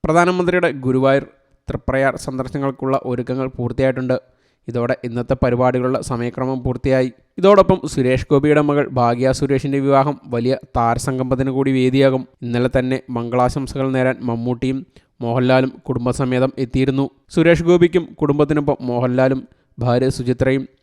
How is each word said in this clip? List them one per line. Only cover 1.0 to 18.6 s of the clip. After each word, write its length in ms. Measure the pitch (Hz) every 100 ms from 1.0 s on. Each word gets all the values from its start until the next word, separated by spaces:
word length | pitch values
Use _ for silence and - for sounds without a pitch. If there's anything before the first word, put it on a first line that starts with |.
| 135 139 - _ _ _ -
തൃപ്രയാർ 440 | - - 135 135 - -
സന്ദർശനങ്ങൾക്കുള്ള 720 | 131 127 143 139 127 131 131 -
ഒരുക്കങ്ങൾ 360 | 123 120 131 131 131
പൂർത്തിയായിട്ടുണ്ട്. 600 | 120 107 131 131 127 127 _ _ _ _ -
ഇതോടെ 240 | 120 120 127 123
ഇന്നത്തെ 280 | 117 120 131
പരിപാടികളുടെ 560 | 131 120 127 127 127 131 113
സമയക്രമം 500 | 123 120 120 127 131 127
പൂർത്തിയായി. 440 | 120 143 131 127 - _ -
ഇതോടൊപ്പം 400 | 185 202 190 190 -
സുരേഷ് 340 | - 127 127 -
ഗോപിയുടെ 320 | 143 147 147 147
മകൾ 160 | 147 143 127
ഭാഗ്യ 320 | 120 120 131 127
സുരേഷിൻ്റെ 400 | 139 135 143 139 139
വിവാഹം 300 | 139 139 143 - 120
വലിയ 180 | 120 131 - 131
താരസംഗമത്തിന് 760 | 117 117 - 131 127 127 131 131
കൂടി 160 | 139 131
വേദിയാകും. 460 | 127 135 135 131 127 _ 120
ഇന്നലെ 260 | 120 123 131
തന്നെ 220 | 127 131 - 123
മംഗളാശംസകൾ 720 | 117 123 123 143 131 139 135 131
നേരാൻ 220 | 127 127 123
മമ്മൂട്ടിയും 500 | 117 120 123 131 131 - - _ _
മോഹൻലാലും 500 | 117 123 123 131 131 - -
കുടുംബസമേതം 680 | 127 123 120 131 127 131 - 127
എത്തിയിരുന്നു. 420 | 139 131 135 139 _ _ -
സുരേഷ് 320 | 160 165 170
ഗോപിക്കും 340 | 175 175 180 160 -
കുടുംബത്തിനൊപ്പം 560 | 147 143 147 151